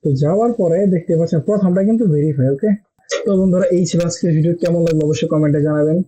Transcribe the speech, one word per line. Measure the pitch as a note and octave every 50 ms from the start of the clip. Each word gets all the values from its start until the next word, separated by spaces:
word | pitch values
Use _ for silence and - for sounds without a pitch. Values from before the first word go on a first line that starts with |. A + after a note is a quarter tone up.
| _
তো | D#3 C#3 C3 C#3+
যাওয়ার | C#3+ F3 G3+ A3+ A#3+ A3+ -
পরে | F#3+ E3+ D#3+ F3+ G3+ G3 F#3
দেখতে | E3+ E3 - E3 D#3+
পাচ্ছেন | E3 E3 - D#3+ - -
প্রথমটা | G#3 G#3 G3+ F#3 F3 F#3 F#3+ G#3
কিন্তু | A3+ A3+ A#3+ F#3+ D3+
ভেরিফাই। | D3 D3 D#3 D3 C3+ B2+ C3+ C#3
ওকে, | C#3 - G#3+ G3+ G#3 _ _ _ _ _ _ - - -
তো | A3 G3 F#3
বন্ধুরা, | F#3+ F#3+ F3+ F#3 G3 F3 F3+
এই | F3 F3+ D#3
ছিল | - E3+ F3 F3
আজকের | E3+ - - F3 D#3+
ভিডিও। | D#3 D3+ E3+ E3+ E3+ -
কেমন | F3 E3+ F3 E3+
লাগলো | E3 D#3+ D#3 D3+
অবশ্যই | D3 D#3 - - D#3 D#3+
কমেন্টে | D#3 D3+ D3 D3 D3 C#3+
জানাবেন। | D#3 D3+ D3+ D3 D#3 D#3 F3+ F#3+